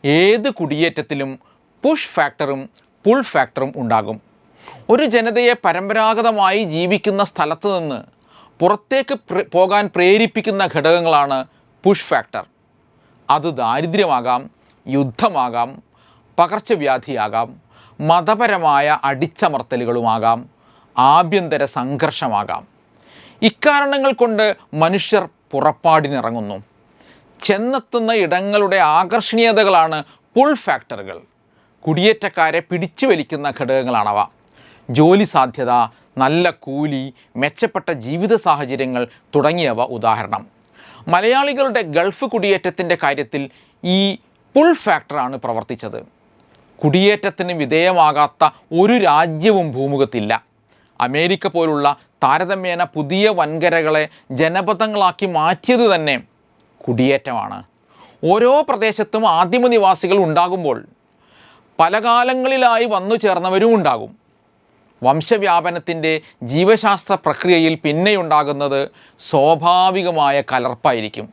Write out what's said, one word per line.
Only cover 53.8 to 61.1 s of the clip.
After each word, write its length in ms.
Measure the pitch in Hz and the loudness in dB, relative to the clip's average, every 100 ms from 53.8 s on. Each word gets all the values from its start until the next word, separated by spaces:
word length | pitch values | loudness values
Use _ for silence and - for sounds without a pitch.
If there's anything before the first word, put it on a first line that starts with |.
| 156 156 151 - _ 131 | 0 0 -2 -8 _ -2
ജനപദങ്ങളാക്കി 880 | 160 180 190 185 220 208 185 175 196 165 | 0 0 -2 -2 -2 0 0 0 -4 0
മാറ്റിയത് 480 | 156 180 - 247 233 | 0 -2 0 2 4
തന്നെ 220 | 180 151 127 - _ _ _ _ _ - | 2 0 -2 -6 _ _ _ _ _ -6
കുടിയേറ്റമാണ്. 720 | 120 131 139 - 117 101 98 95 _ _ _ - _ 160 | 0 2 0 -2 -8 -8 -12 -18 _ _ _ -20 _ 0
ഓരോ 200 | 202 240 285 302 | 2 4 2 0
പ്രദേശത്തും 560 | 233 220 208 208 214 220 165 | -2 -2 -2 -4 0 0 2
ആദിമ 260 | 180 247 247 | 2 2 2
നിവാസികൾ 440 | 233 196 180 180 196 175 | 4 2 2 2 2 2
ഉണ്ടാകുമ്പോൾ 520 | 156 175 185 156 113 - _ _ | 2 0 -2 -4 -4 -8 _ _